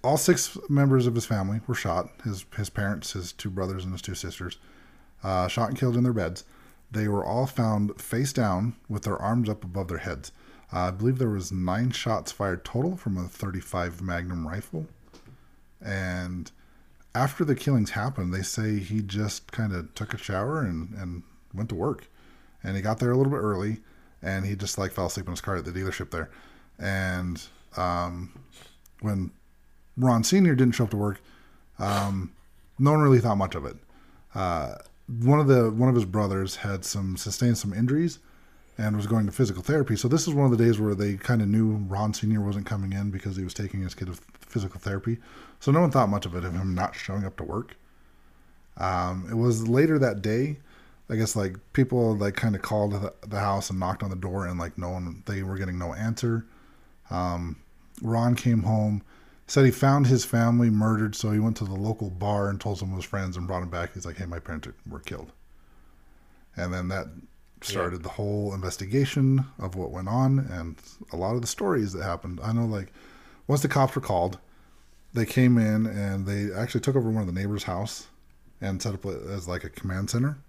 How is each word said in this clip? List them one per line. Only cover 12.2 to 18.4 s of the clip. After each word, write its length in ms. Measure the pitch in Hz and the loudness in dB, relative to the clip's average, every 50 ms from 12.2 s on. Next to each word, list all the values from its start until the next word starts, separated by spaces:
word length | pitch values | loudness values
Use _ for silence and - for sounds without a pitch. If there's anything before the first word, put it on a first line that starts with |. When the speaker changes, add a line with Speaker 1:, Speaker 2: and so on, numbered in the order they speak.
| 78 - | -2 -6
Speaker 1:
fired 340 | - - 104 98 90 87 - | -6 -2 -2 -2 -2 -2 -6
total 320 | - - 120 139 175 190 | -6 -4 -2 -2 -2 -4
from 200 | 175 - 113 95 | -4 -4 -4 -4
a 100 | 92 87 | -4 -4
thirty-five 760 | 87 - - - 98 90 92 - - - 90 87 90 85 87 | -8 -8 -8 -8 -6 -6 -6 -8 -4 -4 -4 -4 -4 -6 -6
Magnum 460 | 92 92 87 87 87 90 90 85 80 | -6 -4 -4 -4 -4 -4 -6 -6 -6
rifle. 400 | 78 85 104 - - - 80 78 - - _ - - - - - - - - - - - - - - - _ | -6 -6 -8 -8 -8 -8 -8 -8 -10 -14 _ -20 -20 -20 -20 -20 -20 -20 -20 -20 -20 -20 -20 -20 -20 -20 _
And 680 | - 104 98 98 95 92 90 92 90 90 90 90 82 - _ - - - - - - - - - - - _ | -8 -6 -4 -4 -2 -4 -4 -4 -6 -6 -8 -8 -10 -12 _ -20 -20 -20 -20 -20 -20 -20 -20 -20 -20 -6 _
after 300 | 123 131 139 - - 180 | 0 0 0 0 0 0
the 100 | 147 135 | 0 0
killings 340 | - - 147 139 120 104 - | 0 2 2 2 2 2 0
happened, 420 | - 113 104 131 135 - 92 87 | -2 -4 -4 -4 -2 -2 -2 -2
they 100 | 90 95 | -2 -2